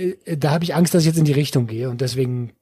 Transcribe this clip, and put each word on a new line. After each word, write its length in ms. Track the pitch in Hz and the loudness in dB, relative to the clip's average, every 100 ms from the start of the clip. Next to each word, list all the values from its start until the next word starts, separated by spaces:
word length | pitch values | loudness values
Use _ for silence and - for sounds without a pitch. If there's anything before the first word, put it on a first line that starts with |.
| 185 190 | -6 -6
äh, 120 | - 156 | -8 -2
da 140 | 147 | 0
hab 100 | 165 | 0
ich 120 | 170 | 0
Angst, 200 | - 175 | 0 2
dass 80 | 180 | 4
ich 40 | 160 | 2
jetzt 100 | 165 | 4
in 80 | 151 | 2
die 60 | |
Richtung 340 | 139 143 135 117 | 2 2 0 -2
gehe 240 | 113 127 | -4 -6
und 100 | 120 | -4
deswegen 520 | 127 123 123 123 117 - | -4 -2 -2 -4 -8 -12